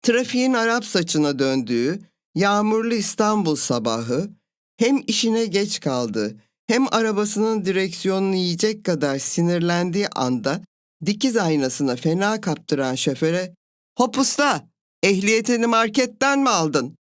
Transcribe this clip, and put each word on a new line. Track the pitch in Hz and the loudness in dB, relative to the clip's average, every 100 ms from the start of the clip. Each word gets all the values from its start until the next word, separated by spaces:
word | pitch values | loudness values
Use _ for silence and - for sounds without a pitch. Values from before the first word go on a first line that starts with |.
Trafiğin | - 233 247 247 254 | 2 2 0 0 2
Arap | 247 226 233 | 2 2 0
saçına | 214 190 170 156 147 139 | 0 -2 0 0 0 2
döndüğü, | 135 135 117 117 127 196 - _ _ | 0 0 0 0 0 -4 -10 _ _
yağmurlu | - 202 208 214 220 233 | 0 2 2 2 0 0
İstanbul | 233 202 - 214 214 165 151 | -2 -2 0 2 2 0 0
sabahı, | - 123 113 113 117 127 202 - _ _ _ _ | 0 -2 0 -4 -2 -4 -4 -10 _ _ _ _
hem | 233 277 - | 2 2 0
işine | 214 226 226 226 | -2 0 0 0
geç | 185 208 - | -2 -2 -4
kaldı, | - 127 120 104 104 104 _ _ _ | -4 -2 -2 -2 -4 -6 _ _ _
hem | 233 262 | 0 2
arabasının | 220 220 208 208 208 220 220 | 2 0 0 -2 0 0 0
direksiyonunu | 185 185 190 175 190 190 190 | 0 -2 -2 -4 -2 0 0
yiyecek | 190 180 170 214 214 | 0 -2 0 -2 -2
kadar | - 165 143 139 | -4 -2 0 -2
sinirlendiği | - - 170 175 170 170 180 175 202 | -4 0 0 2 0 0 0 -2 -2
anda | - 127 127 110 151 - _ _ _ 165 | -2 -2 0 -2 -4 -8 _ _ _ -4
dikiz | 208 269 226 | -2 0 0
aynasına | 175 156 135 - 139 123 | 2 0 0 -2 -2 0
fena | 160 170 202 214 | 0 0 0 -2
kaptıran | 214 151 - 143 135 | -4 -6 -4 -2 -2
şoföre, | 127 - 131 160 175 180 - _ _ _ - | -2 -2 0 0 -2 -4 -12 _ _ _ -2
"Hop | 247 247 | 0 2
usta, | 269 - 285 180 - _ _ _ | 0 2 0 0 -4 _ _ _
ehliyetini | 190 190 202 220 226 240 233 | 0 2 2 2 2 0 2
marketten | 226 226 214 254 - 269 277 | 2 2 0 -2 0 0 2
mi | 269 | 2
aldın?" | 208 160 147 123 - | 2 2 0 -2 -10